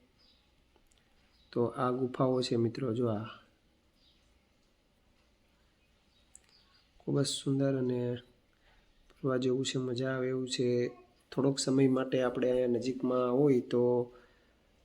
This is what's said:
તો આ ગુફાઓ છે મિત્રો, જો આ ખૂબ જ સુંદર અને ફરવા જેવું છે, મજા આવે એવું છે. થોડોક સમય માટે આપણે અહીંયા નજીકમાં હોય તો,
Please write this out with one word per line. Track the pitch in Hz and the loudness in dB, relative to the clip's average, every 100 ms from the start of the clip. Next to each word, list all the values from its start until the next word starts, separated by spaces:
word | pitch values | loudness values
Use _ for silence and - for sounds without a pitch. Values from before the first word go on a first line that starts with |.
| _ _ _ _ _ _ _ _ _ _ _ _ _ _ _ | _ _ _ _ _ _ _ _ _ _ _ _ _ _ _
તો | 123 | -2
આ | 117 - 127 | -2 -2 -2
ગુફાઓ | 123 127 127 131 127 | -2 -2 0 0 0
છે | 123 120 | 0 0
મિત્રો, | 117 113 131 | 0 0 -4
જો | 113 120 | 0 -2
આ | 104 113 - - _ _ _ _ _ _ _ _ _ _ _ _ _ _ _ _ _ _ _ _ _ _ _ _ _ _ _ _ - _ _ _ _ _ _ | -2 -6 -14 -20 _ _ _ _ _ _ _ _ _ _ _ _ _ _ _ _ _ _ _ _ _ _ _ _ _ _ _ _ -20 _ _ _ _ _ _
ખૂબ | - 143 | -2 0
જ | 139 | 0
સુંદર | - 143 135 139 135 | -2 -2 0 0 0
અને | 127 123 123 123 - _ _ _ _ _ _ _ _ | 0 -2 -2 -6 -10 _ _ _ _ _ _ _ _
ફરવા | _ 131 127 | _ -4 -2
જેવું | 127 127 | 0 -2
છે, | 131 139 | -2 -4
મજા | 127 123 131 | -4 -4 -4
આવે | 131 127 | -2 -2
એવું | 131 127 | -4 -4
છે. | - 123 123 123 - - _ _ | -2 0 0 -2 -6 -20 _ _
થોડોક | - 135 135 | 0 0 0
સમય | - 131 135 | 0 4 4
માટે | 131 131 131 | 4 0 0
આપણે | 123 131 123 | 0 0 0
અહીંયા | 127 123 | 2 2
નજીકમાં | 117 127 127 127 127 123 | 0 -2 -4 0 0 2
હોય | 123 147 127 | 4 4 4
તો, | - 123 123 123 123 - - _ _ _ _ _ | 2 2 2 2 -2 -10 -20 _ _ _ _ _